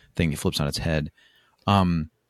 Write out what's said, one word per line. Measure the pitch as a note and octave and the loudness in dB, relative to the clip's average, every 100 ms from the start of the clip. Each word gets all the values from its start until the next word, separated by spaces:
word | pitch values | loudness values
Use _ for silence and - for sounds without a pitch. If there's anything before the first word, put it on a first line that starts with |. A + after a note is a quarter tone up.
| _ | _
thing | - E2 | -2 -2
he | D2 | 0
flips | F#2 - | -2 -2
on | D2 | -4
its | - | -2
head. | E2+ D#2 D2+ - _ _ _ _ - | -2 -2 -2 -10 _ _ _ _ 0
Um, | G2+ F#2 E2+ D#2 _ | 2 4 0 -2 _